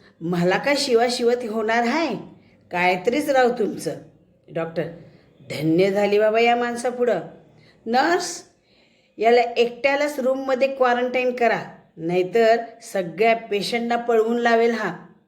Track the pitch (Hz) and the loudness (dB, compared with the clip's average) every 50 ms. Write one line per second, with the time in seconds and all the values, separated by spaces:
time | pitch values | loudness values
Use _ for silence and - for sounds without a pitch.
0 | - - _ - - 165 180 175 175 180 190 208 - 277 285 269 - 269 240 226 | -20 -20 _ -10 -6 -4 -2 0 2 2 2 0 0 0 0 0 0 0 2 2
1 | 233 240 240 - 240 233 247 240 247 214 214 226 220 220 226 240 240 233 269 320 | 2 2 0 0 0 0 0 0 -2 -6 -6 -4 -2 0 0 0 0 0 0 -2
2 | 339 277 208 170 - - - - _ _ _ _ _ - - 175 180 180 185 180 | -2 -2 -4 -6 -10 -14 -20 -20 _ _ _ _ _ -10 -4 0 0 0 0 0
3 | 180 233 240 302 294 294 269 262 254 233 - - 208 165 - - - 156 139 - | 0 -2 0 0 0 2 4 4 4 4 2 0 -2 -4 -4 -6 -8 -8 -8 -8
4 | - - _ _ _ _ _ _ _ - 156 165 165 165 - 175 151 165 - - | -12 -20 _ _ _ _ _ _ _ -12 -8 -8 -8 -6 -4 -6 -6 -6 -8 -14
5 | - - - - _ _ _ _ - - - 135 151 160 160 170 190 196 196 202 | -20 -20 -20 -20 _ _ _ _ -14 -12 -8 -4 0 2 2 4 2 2 2 0
6 | 208 202 202 208 214 214 214 226 233 233 240 240 240 240 240 233 - 254 240 247 | 0 2 2 2 2 2 2 4 4 4 2 2 0 -4 -4 -4 -4 -6 -2 -2
7 | 247 240 208 170 151 - - - - _ _ _ _ _ _ _ - 226 233 254 | 0 0 0 -2 -4 -10 -18 -20 -20 _ _ _ _ _ _ _ -8 -2 0 2
8 | 294 330 339 370 - - - - - _ _ _ _ _ _ _ _ _ _ _ | 2 2 0 0 -2 -4 -10 -12 -16 _ _ _ _ _ _ _ _ _ _ _
9 | _ _ _ - 208 233 240 247 226 233 - 240 240 233 240 - - 277 277 277 | _ _ _ 0 2 4 4 4 4 2 2 0 0 0 0 -2 -2 0 0 0
10 | 294 294 294 277 240 262 262 269 269 269 269 247 269 269 269 - 254 247 240 240 | 0 -2 -4 -2 -2 -2 -2 -2 -2 -2 0 0 0 0 2 2 2 2 2 0
11 | 247 254 247 254 247 254 240 - 240 226 208 170 - - - - - _ _ - | -2 -2 -2 -2 -2 -2 -2 0 0 0 0 0 -4 -10 -16 -20 -20 _ _ -8
12 | 160 170 175 185 180 180 185 233 226 220 233 233 233 226 - - - - - 196 | -6 -2 0 0 0 2 2 4 4 6 4 2 0 -6 -14 -18 -18 -8 -6 -6
13 | 180 170 160 170 220 226 226 226 226 - 202 202 175 - 240 233 233 233 240 233 | -4 -4 -2 0 2 2 2 0 -2 -4 -4 -4 -4 -2 -4 -4 -2 -2 -2 -4
14 | 233 240 233 226 220 226 240 240 233 233 233 226 233 233 233 220 214 180 170 - | 0 0 2 2 2 2 0 0 2 2 2 4 4 2 0 0 -4 -6 -6 -8
15 | - - - _ _ | -14 -20 -20 _ _